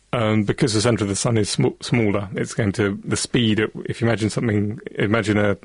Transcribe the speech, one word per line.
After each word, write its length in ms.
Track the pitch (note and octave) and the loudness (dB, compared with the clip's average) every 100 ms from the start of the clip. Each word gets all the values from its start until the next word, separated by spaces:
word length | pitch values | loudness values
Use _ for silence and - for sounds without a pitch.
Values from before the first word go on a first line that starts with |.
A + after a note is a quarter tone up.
| _ | _
Um, 300 | B2 A2 A2 | -2 2 2
because 320 | G2+ A2+ C#3 | 0 0 0
the 60 | G#2+ | 2
centre 220 | A#2 G2+ | 2 2
of 40 | G2+ | 0
the 80 | G2 | 0
sun 220 | B2 A2+ | 0 2
is 100 | G2 | 0
sm-, 200 | - B2+ - | 0 0 -2
smaller, 480 | - B2 G#2+ G2+ G2 | -2 2 2 0 -4
it's 200 | C#3 B2 | -6 -4
going 180 | - G#2 | -2 -2
to, 280 | F#2 G2+ G2+ | 0 -2 -2
the 120 | - A#2+ | -4 -4
speed 440 | - B2+ A2+ G#2+ | -2 0 2 2
at, 100 | G#2+ - - | 0 -4 -10
if 140 | - | -2
you 80 | A#2 | 0
imagine 220 | G#2 G#2+ | 0 0
something, 500 | B2+ A#2+ G#2 G#2 A#2 - - | 0 0 0 -2 -6 -10 -4
imagine 420 | G#2 A2+ G#2 G#2 | 0 0 2 2
a, 180 | G#2 F#2+ | 2 -2